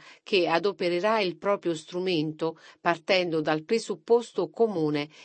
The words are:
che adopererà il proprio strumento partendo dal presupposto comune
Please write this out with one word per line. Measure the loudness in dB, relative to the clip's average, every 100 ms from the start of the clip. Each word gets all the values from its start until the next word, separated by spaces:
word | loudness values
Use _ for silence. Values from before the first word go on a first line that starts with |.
| -10 -20
che | -2 0 4
adopererà | 2 0 -2 -2 0 0 0
il | 0 -2
proprio | -2 -2 -2
strumento | -6 -6 -6 -2 0 -2 -2 -6 -6 -16 -6
partendo | -2 -2 2 2 2 -2
dal | 0 -2
presupposto | 0 -2 -2 -6 2 0 0 -6 -6
comune | -2 -2 0 0 -2 -4 -10